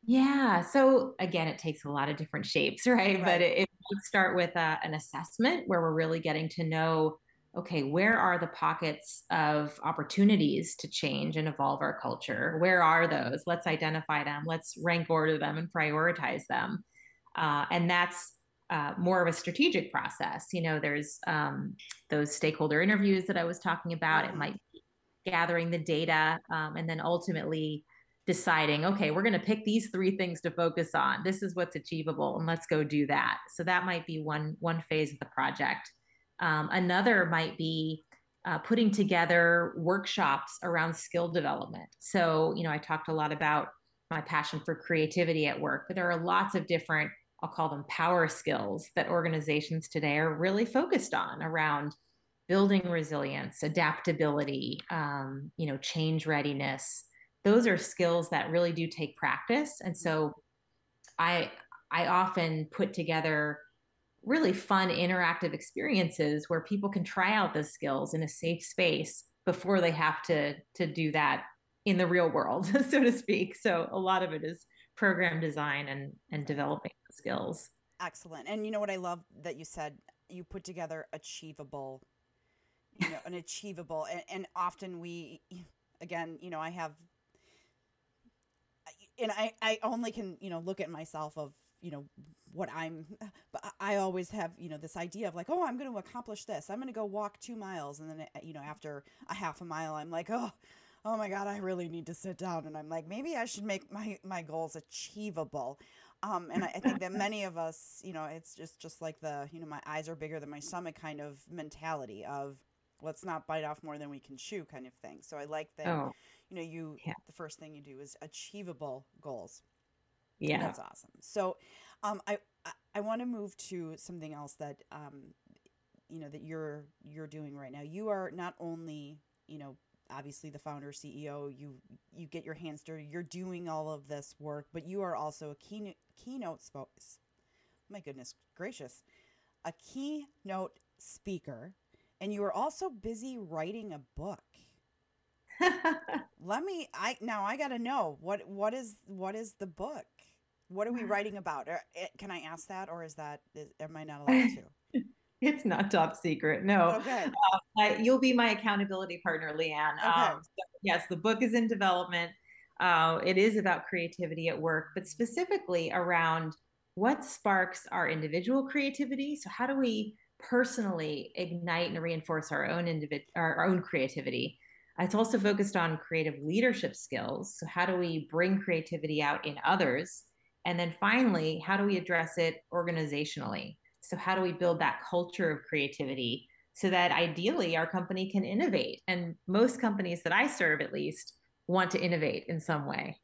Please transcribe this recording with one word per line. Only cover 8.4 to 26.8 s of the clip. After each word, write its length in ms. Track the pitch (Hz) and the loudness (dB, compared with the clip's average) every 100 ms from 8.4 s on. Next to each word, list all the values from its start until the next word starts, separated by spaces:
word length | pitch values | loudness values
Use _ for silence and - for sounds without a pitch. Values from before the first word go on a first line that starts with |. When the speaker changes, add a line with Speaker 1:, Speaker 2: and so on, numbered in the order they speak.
| 170 | 0
Speaker 1:
pockets 760 | - 156 160 160 151 - - - | 0 0 0 -2 -4 -8 -10 0
of 480 | 170 151 151 147 - | 2 4 4 0 -2
opportunities 920 | 151 160 147 - 202 202 151 139 165 - | -4 -2 -2 6 8 8 6 2 -2 -6
to 120 | - | -6
change 480 | - 147 139 147 160 | -2 -2 0 0 0
and 100 | 156 | -2
evolve 360 | 143 139 143 | 0 0 2
our 180 | 147 - | -2 -2
culture? 560 | 127 117 - 117 139 160 | -4 -6 -4 -2 0 4
Where 220 | 180 185 | 6 8
are 240 | 165 165 170 | 8 6 6
those? 360 | 151 120 143 - | 2 0 -2 -2
Let's 200 | 170 170 | -2 0
identify 580 | 156 160 156 156 151 | 0 0 -2 0 -2
them. 200 | 147 147 151 | -2 -4 -2
Let's 280 | 160 - - | -2 -4 -2
rank 280 | 165 170 165 | 2 2 4
order 280 | 165 156 156 | 4 4 2
them 200 | 151 151 | 0 -2
and 120 | 165 | -4
prioritize 760 | 170 151 151 165 170 135 127 - | 0 2 4 2 2 -2 -4 -2
them. 360 | 123 - - - - - _ _ - | -2 -2 -4 -8 -20 -20 _ _ 0
Uh, 300 | 156 147 143 | 2 2 2
and 180 | 175 170 | 2 4
that's, 480 | 175 180 - - - _ _ _ | 4 4 0 -6 -10 _ _ _
uh, 240 | 170 147 175 | -2 0 0
more 220 | 175 185 | 4 6
of 80 | 170 | 4
a 40 | 165 | 2
strategic 560 | - - 320 330 170 | -4 2 4 4 0
process. 540 | - - - - - - | -2 -4 -4 -4 -4 -4
You 100 | 180 | -2
know, 180 | 165 156 | 0 2
there's, 380 | 151 147 151 - - | 0 -2 -4 -6 -2
um, 500 | 156 147 139 139 - - - _ | 0 0 -2 -6 -10 -10 -10 _
those 260 | 151 147 | 0 0
stakeholder 460 | - 156 156 156 151 | 2 0 2 2 4
interviews 460 | 185 214 202 190 185 | 6 6 6 4 2
that 100 | 190 | 0
I 80 | |
was 140 | 170 180 | 0 -2
talking 340 | 185 180 175 | -2 -2 -2
about. 320 | 165 160 156 | 0 2 4
It 40 | 147 | 2
Speaker 2:
Mm-hmm. 80 | 156 | -2
Speaker 1:
might 220 | 147 202 _ | -4 -6 _
be 100 | - _ _ _ _ - | -20 _ _ _ _ -2
gathering 440 | 175 170 170 170 | 2 4 2 2
the 80 | 170 | -2
data, 600 | 156 156 160 160 156 165 _ | 0 0 4 4 4 2 _
um, 260 | 160 156 | -2 -2
and 120 | 156 | -4